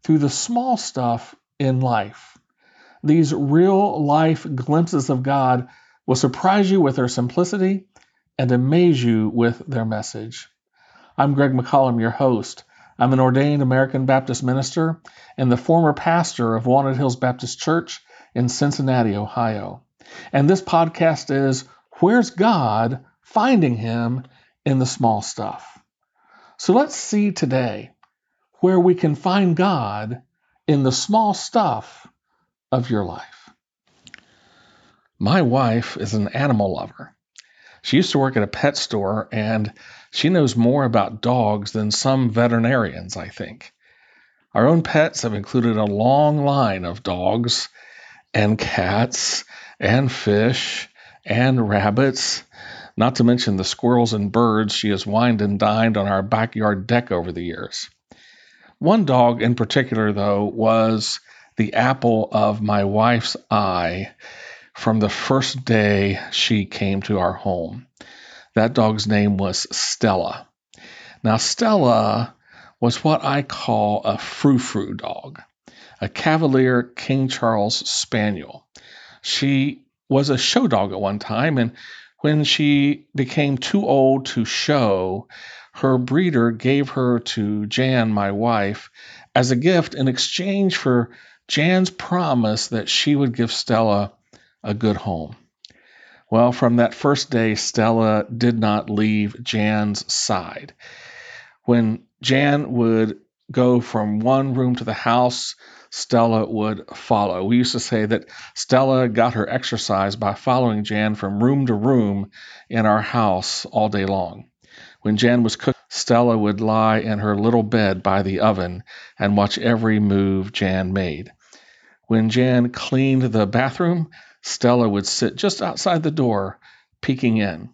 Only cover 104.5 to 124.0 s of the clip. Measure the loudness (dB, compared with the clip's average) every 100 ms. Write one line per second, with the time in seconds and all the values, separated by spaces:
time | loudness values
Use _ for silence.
104.5 | -2 -2 -2 -4 -4 0 2 2 -2 -10
105.5 | -14 -20 -20 _ -14 0 2 4 2 -2
106.5 | -2 -4 -4 -12 -18 -2 0 0 -2 0
107.5 | 2 2 -4 -4 -2 0 -2 -4 -20 -18
108.5 | -14 0 2 4 2 0 2 0 0 -4
109.5 | -4 -4 -6 -2 0 0 -2 -4 -2 0
110.5 | 2 2 0 -2 -2 -2 -2 -4 0 2
111.5 | 2 0 0 2 2 2 -2 -6 -14 -20
112.5 | -20 _ 0 2 2 0 0 2 0 -4
113.5 | -8 -6 -2 -2 0 -2 -2 -4 -10 -20
114.5 | _ _ -20 -20 _ -2 2 4 4 0
115.5 | 0 -4 -4 _ -10 0 2 4 2 0
116.5 | 0 0 2 2 2 0 -2 -2 0 2
117.5 | 2 2 0 0 0 0 0 0 0 0
118.5 | 0 -4 -8 -14 -20 -20 -4 0 2 2
119.5 | 0 0 2 2 2 2 2 2 0 -4
120.5 | -4 -2 -2 -2 -2 -4 -8 -12 _ _
121.5 | -20 _ _ _ _ _ 0 2 2 2
122.5 | 2 0 -4 -2 0 2 2 0 0 0
123.5 | 0 -2 -2 -2 0